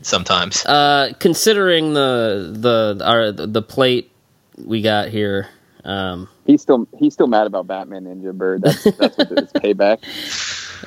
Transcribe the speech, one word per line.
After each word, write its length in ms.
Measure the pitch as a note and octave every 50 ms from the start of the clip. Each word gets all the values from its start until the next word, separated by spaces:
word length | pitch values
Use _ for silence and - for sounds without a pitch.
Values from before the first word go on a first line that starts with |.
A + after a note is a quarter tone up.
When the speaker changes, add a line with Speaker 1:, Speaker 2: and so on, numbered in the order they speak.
Speaker 1:
sometimes. 640 | - - - F#2 F2+ - G#2 G#2 F2+ F#2 - - -
Speaker 2:
Uh, 460 | - C#3+ D3 C#3+ C#3+ C#3+ C#3+ C#3 A#2 - -
considering 760 | - F#3 D#3+ - - A3 G#3+ G3+ F#3+ F#3 F3 D#3+ D#3 D#3 D3+
the, 580 | C#3+ C#3 C3 B2+ A#2+ A2+ A2 G2 G2+ F#2 D#2+ G#2 A2 A2+ B2 A#2 A2+ A2 G#2+ G2+ G2
the, 80 | -
our, 240 | F#2+ A#2 A#2 A2+ G#2+
the 320 | G2+ - D#2+ G#2 G#2+ A2+
plate 480 | G#2 - - - C3 B2+ B2 A#2+ - _ _ _ _ _ _ _ _ _ _ -
we 240 | - - A2 A2+
got 280 | G#2 A2 G#2+ G#2 - -
here, 360 | A2 G#2+ G#2 G2+ G2 G2 F#2+ - - _ _ _ _ - -
um, 440 | D#2+ F#2+ G2 F#2+ F#2 F2+ F2 F#2 - _ _ _
Speaker 3:
He's 160 | - D4 -
still, 280 | - - C#3 A#2+ A2 - - -
he's 160 | D3 D3 -
still 140 | - E3+ B2+
mad 180 | A#2 G#2+ G#2+
about 220 | G#2 G2 F#2+ F#2 F#2
Batman 380 | F#2+ F#2+ F#2 - G2+ F#2+ F#2
Ninja, 280 | F2+ F#2 F#2+ F#2+ F#2+ F#2
Bird. 260 | F#2 F#2+ F#2 F#2+ G2
That's, 200 | G2 D3+ - -
that's 340 | - G#3 G3 - D4+ A#3 -
what 140 | - D4 -
it's 220 | - C#4+ - -
Speaker 2:
<laughs> 0 |
Speaker 3:
payback. 460 | - D4 - G#2 G2+ F#2+ G2+ G2+ A2+ - - - - - - - - - - - - - - - - - -